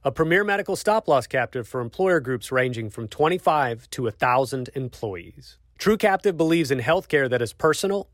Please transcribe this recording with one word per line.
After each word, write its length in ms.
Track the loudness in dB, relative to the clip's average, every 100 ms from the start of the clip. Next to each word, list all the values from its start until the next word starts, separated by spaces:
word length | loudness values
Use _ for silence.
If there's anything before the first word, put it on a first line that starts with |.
a 80 | -4
premier 320 | 0 2 2
medical 320 | 2 -2 -2 -2
stop-loss 520 | 0 0 4 2 2
captive 380 | -2 -2 -4 -8
for 140 | -6
employer 400 | -6 -2 2 2
groups 320 | 0 -4 -2
ranging 380 | 0 0 -2 -8
from 180 | -8 -10
twenty-five 840 | 0 0 2 2 2 0 -4 -8
to 140 | -6 -6
a 60 |
thousand 580 | -2 2 2 0 -4 -6 -8
employees. 800 | -10 -8 -8 -8 -14 -20 -20 -20 _ -4
True 180 | 0 2
Captive 400 | 2 2 0 0
believes 360 | 2 2 0
in 80 | -2
healthcare 480 | 0 0 2 0 2
that 120 | 0
is 120 | -2
personal 560 | 0 0 0 -2 -4 -6